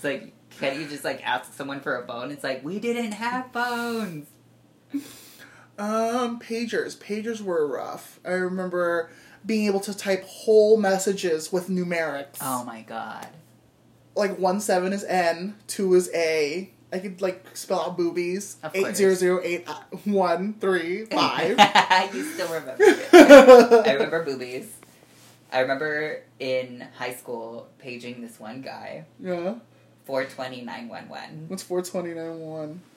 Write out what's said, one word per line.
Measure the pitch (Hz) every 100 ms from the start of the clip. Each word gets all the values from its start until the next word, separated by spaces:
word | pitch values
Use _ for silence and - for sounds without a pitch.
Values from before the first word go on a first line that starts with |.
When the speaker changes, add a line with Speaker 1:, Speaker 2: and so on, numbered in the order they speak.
Speaker 1:
It's | 143
like, | 131 - - _ -
can't | 139 139
you | 147
just, | 143
like, | 147 131 117
ask | 127 -
someone | - 139 139
for | 147 123
a | 120
phone? | 117 135
It's | 143
like, | 135 120
we | 143 202
didn't | 233 240 226
have | 202 233 254 247
phones. | 233 240 233 233 226 196 156 147 - _ _ _ _ _ 285 - - - - - - - -
Speaker 2:
Um, | 208 220 226 247 240 233
pagers. | - 233 226 180 147 -
Pagers | - 214 220 220
were | 196 165 147
rough. | 117 - - - -
I | -
remember | 185 185 185 180 180 175 170 165 - - -
being | 202 220 208
able | 196
to | 202 196
type | 196 185
whole | - - 220 214 208 220
messages | 196 190 208 185 180 156 -
with | 180 180
numerics. | 180 175 170 156 139 139 -
Speaker 1:
Oh | 135 123
my | 123 113
god. | 113 113 110 113 - - - _ _ _ _ _ _
Speaker 2:
Like, | - 196 175
one | 185 202
seven | 214 185 190
is | 202
N, | - 180 170 170 196 - -
two | - 190
is | 180 180
A. | 170 160 160 143 175 196 - _
I | 196
could, | 202 175
like, | 190 180 - -
spell | - 175
out | 170 180
boobies. | 170 175 175 190 - -
Speaker 1:
Of | 156
course. | 190 196
Speaker 2:
Eight | 196
zero | 190
zero | 180 180 185
eight | 170 175 - 151 - -
one | 202 196 180 170 208 214
three | 190 180 165 196 220
five. | 190 156 131 170 226
Speaker 1:
<laughs> | 202 - - 185 -
You | 185
still | - 175 170
remember | 160 - -
it. | 403 - -
Speaker 2:
<laughs> | 349 254 277 254 240 226 233 214
Speaker 1:
I |
remember | 139 - 165
boobies. | 151 127 123 127 110 - - - - - - - _
I | 131
remember | 131 135 151 151 151 165 - -
in | 131 127 127 123 - -
high | 127
school | 123 - 117 113 117 - _
paging | 135 120 123 120
this | 117 -
one | 110 131
guy. | 135 107 107 143 160 -
Speaker 2:
Yeah. | 185 175 180 233 - _ _ _
Speaker 1:
Four | - 131
twenty | 131 - 127 127
nine | 120 - 117
one | 85 -
one. | 143 - 156 160
Speaker 2:
What's | 185
four | - 180
twenty | 180 185 170
nine | 165 165 165
one | 160
one? | 160 151 175 -